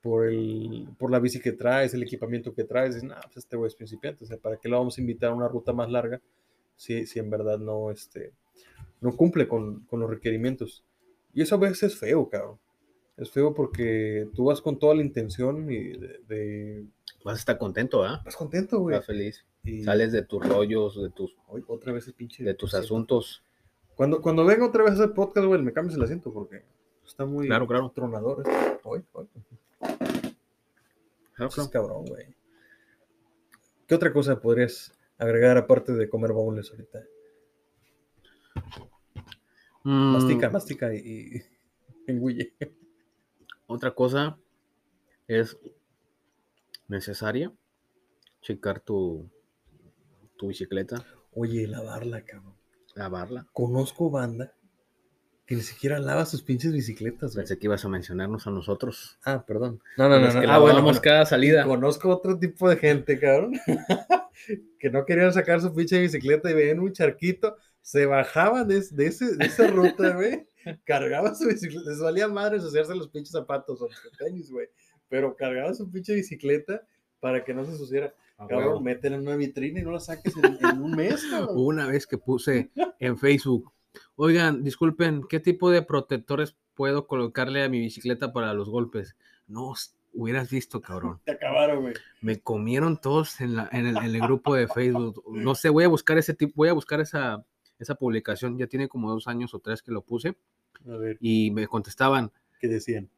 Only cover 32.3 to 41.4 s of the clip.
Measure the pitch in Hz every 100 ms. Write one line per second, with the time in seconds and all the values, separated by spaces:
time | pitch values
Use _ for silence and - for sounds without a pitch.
32.3 | _ _ _ _ _ _ _ _ _ _
33.3 | _ _ _ _ _ _ 165 170 139 135
34.3 | 127 113 117 123 - - _ _ _ 117
35.3 | 113 123 123 107 127 - 120 107 113 110
36.3 | 110 110 107 104 110 - - - _ _
37.3 | _ _ _ _ _ _ _ _ _ _
38.3 | _ _ - - - - _ _ - -
39.3 | - _ _ _ _ 135 139 135 131 131
40.3 | 123 123 190 - 139 120 104 113 110 107
41.3 | 120